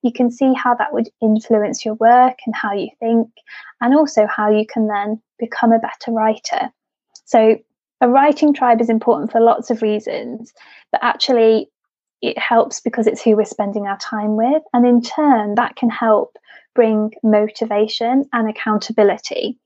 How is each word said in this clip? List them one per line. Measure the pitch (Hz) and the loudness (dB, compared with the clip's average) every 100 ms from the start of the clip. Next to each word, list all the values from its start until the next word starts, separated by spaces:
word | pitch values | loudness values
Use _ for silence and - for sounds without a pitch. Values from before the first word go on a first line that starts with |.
you | 247 | -4
can | 240 240 | 0 -2
see | 240 269 262 | 0 0 0
how | 254 | 2
that | 240 - | 0 0
would | - 226 _ | -4 -6 _
influence | 220 214 - 220 208 175 220 | 0 0 2 0 0 -4 -8
your | |
work | 220 226 247 254 254 - | 2 4 6 4 0 -10
and | - | -6
how | 214 | -6
you | 202 - _ | -6 -8 _
think, | 226 233 226 _ _ - - _ | 0 0 0 _ _ -20 -20 _
and | 240 | 2
also | 285 294 - 208 | 2 2 2 0
how | - 214 | 0 0
you | 214 220 | 0 0
can | - 214 | -2 -2
then | 202 208 220 _ _ | -2 -6 -8 _ _
become | 233 - 233 | -10 -2 2
a | 226 | 2
better | 226 - - | 0 -10 -8
writer. | 226 220 214 - - - _ _ _ _ - _ | -2 -2 -2 -6 -6 -6 _ _ _ _ -20 _
So | 233 220 226 _ _ _ _ | 4 4 2 _ _ _ _
a | 247 | 2
writing | 262 294 294 302 | 4 2 2 2
tribe | 285 247 226 | 2 2 2
is | 233 | 2
important | 220 240 - 277 | 0 0 -2 0
for | 233 | 2
lots | 226 - 233 | 2 2 -4
of | 233 | -4
reasons, | 214 214 - - 240 233 233 _ - - _ | -2 -4 -6 -10 -10 -14 -18 _ -20 -20 _
but | - | -2
actually | 208 - - 240 226 220 - _ _ _ _ _ | -2 -2 0 2 4 2 -2 _ _ _ _ _
it | - - | -8 -6
helps | - 233 262 - | 0 0 0 -4
because | 247 240 226 | -6 -2 -2
it's | - | 0
who | 233 214 | 0 2
we're | 208 | 0
spending | - 202 208 202 | -4 -6 -6 -8
our | 196 | -8
time | - 214 214 214 | -8 -6 -4 -2
with. | 233 311 - | 0 -2 -2
And | 247 247 | 2 4
in | 240 | 2
turn, | 240 - 294 240 208 | 0 -2 2 2 0
that | 208 - - | -4 -4 -4
can | 233 | -4
help | - 226 208 - _ _ - _ | -2 0 0 0 _ _ -20 _
bring | - 226 214 214 - | 0 2 0 -4 -2
motivation | 220 214 214 - 220 208 214 - 233 262 277 | 0 2 0 -4 -4 -2 -2 -2 -2 -2 -2
and | 240 220 | -4 -4
accountability. | 214 - 214 - 226 202 - - - 208 247 | -4 -4 -4 -2 0 2 0 -8 -8 -8 -10